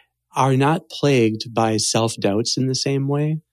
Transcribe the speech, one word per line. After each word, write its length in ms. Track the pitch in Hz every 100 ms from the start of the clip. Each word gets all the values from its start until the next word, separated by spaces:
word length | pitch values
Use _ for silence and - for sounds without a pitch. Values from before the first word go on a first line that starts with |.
| _ _ _ 143
are 200 | 135 131
not 320 | 139 175 -
plagued 640 | - 143 131 113 107 117
by 240 | 113 113 107
self-doubts 800 | - 113 117 - 101 104 117 -
in 120 | 131
the 60 | 131
same 320 | 139 139 139
way. 320 | 147 151 156 -